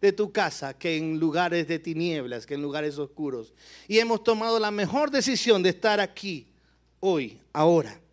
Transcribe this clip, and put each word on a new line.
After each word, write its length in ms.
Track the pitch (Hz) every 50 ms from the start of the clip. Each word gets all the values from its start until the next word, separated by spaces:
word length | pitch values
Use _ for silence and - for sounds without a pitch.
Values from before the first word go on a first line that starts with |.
de 120 | - 202 196
tu 180 | 202 208 196
casa 480 | - 220 202 160 - - - 135 135 _
que 180 | - 175 165
en 220 | 156 160 160 160 156
lugares 480 | 160 160 147 165 180 175 170 170 160
de 140 | 147 165 156
tinieblas, 640 | 160 170 165 156 170 175 165 151 131 123 120 120 110
que 80 | - 143
en 80 | 143 143
lugares 340 | 143 139 151 151 151 143
oscuros. 560 | 139 147 139 - - 156 143 127 120 110 - _ _ - - - - - _
Y 100 | 202 220
hemos 240 | 233 233 226 208 214
tomado 380 | - 226 214 220 226 226 226
la 100 | 214 208
mejor 400 | 208 208 202 165 202 269 302 294
decisión 540 | 269 277 247 262 262 196 - 240 220 190 180
de 60 | 185
estar 280 | 175 - - 220 208 208
aquí, 480 | 202 185 - - - 202 175 143 117 _ _ _ _ _ _ _ _ _ _ _
hoy, 400 | - 190 180 156 135 110 - - _ _ _
ahora. 480 | 147 151 165 170 165 151 - - - _ _